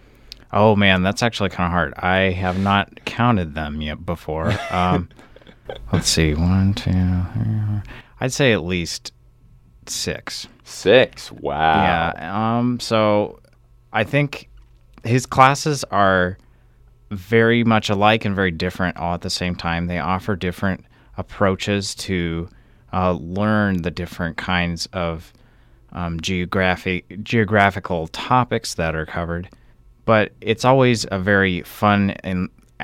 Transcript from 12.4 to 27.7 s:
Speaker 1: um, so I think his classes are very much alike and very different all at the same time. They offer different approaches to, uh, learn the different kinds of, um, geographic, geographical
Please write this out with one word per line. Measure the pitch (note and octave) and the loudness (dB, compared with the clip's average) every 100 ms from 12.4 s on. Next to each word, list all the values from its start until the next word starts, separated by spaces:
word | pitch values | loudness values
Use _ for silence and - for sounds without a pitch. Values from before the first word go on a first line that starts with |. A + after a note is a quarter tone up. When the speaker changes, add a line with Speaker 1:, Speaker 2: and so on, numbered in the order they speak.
| A2 A#2 | -2 0
Speaker 1:
um, | B2 A#2+ | 0 -2
so | - A2+ G#2+ G#2 G#2 - _ _ _ _ _ | -2 2 2 2 0 -6 _ _ _ _ _
I | G#2+ | -2
think | G#2+ C#3 C#3+ - - - - - _ - A2+ | 0 0 -2 -6 -18 -20 -20 -20 _ -12 0
his | B2+ - | 0 0
classes | - C3 C#3+ D#3+ C#3 - | 4 6 6 -2 -4 -2
are | G2 G2 F#2+ F2+ F#2+ - _ _ _ - _ - | 2 4 4 2 -2 -16 _ _ _ -20 _ -14
very | G2+ F#2 A#2 A2+ A#2+ | -14 0 4 4 4
much | A2+ A2 - | 4 2 2
alike | G2+ G#2+ A2 G#2+ | 2 4 4 0
and | G2 | 0
very | F#2+ | -2
different | D#2+ F2+ - F#2 - | 0 -6 -2 -4 -2
all | E2+ | -6
at | F2 | -6
the | F#2+ | -6
same | - F2+ F2 | -4 -4 -4
time. | F2 E2+ F2 | -4 -4 -2
They | F2 | -4
offer | D2 F#2 - G2 | -2 -4 -2 -4
different | F2+ F2+ G2 F#2 - _ _ - | -4 -2 -4 -4 -10 _ _ -14
approaches | F#2 - G2+ F#2+ - G2+ G2 - | -14 -2 0 0 -2 -2 -4 -10
to, | - F#2 E2+ E2 E2+ - - _ - | -4 -2 -2 -4 -8 -14 -20 _ -8
uh, | F#2 F#2 | -2 0
learn | F2 E2 F#2 G#2 G#2+ G2+ F#2 | -2 -4 -4 0 2 2 0
the | E2+ | -2
different | D#2+ F2 - F2 D#2 | -6 -10 -6 -6 -4
kinds | - F2+ F2 E2+ - | -2 0 0 -4 -6
of, | F#2+ E2+ E2 - _ _ _ _ _ _ | -6 -4 -6 -12 _ _ _ _ _ _
um, | - F2 E2 | -8 -6 -6
geographic, | D#2 F#2 F2+ G2 F#2 F2 - F2+ - F#2 | -4 -4 -2 0 2 0 0 -4 -6 -14
geographical | G#2 A#2 G2 G#2 G2+ | -2 0 2 4 4